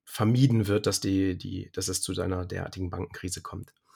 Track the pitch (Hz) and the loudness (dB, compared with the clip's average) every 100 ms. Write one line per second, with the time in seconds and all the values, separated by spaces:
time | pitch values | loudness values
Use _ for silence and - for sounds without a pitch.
0 | - - 113 123 135 117 101 104 107 98 | -10 0 4 6 6 6 4 2 2 0
1 | - 95 95 95 98 95 98 - 95 90 | 0 2 2 0 -6 -8 -8 -6 -4 -4
2 | - 92 92 92 92 92 90 95 92 90 | -4 -2 -2 -2 -4 -6 -6 -6 -6 -6
3 | - - 92 - - 95 - _ _ | -8 -8 -8 -8 -10 -12 -14 _ _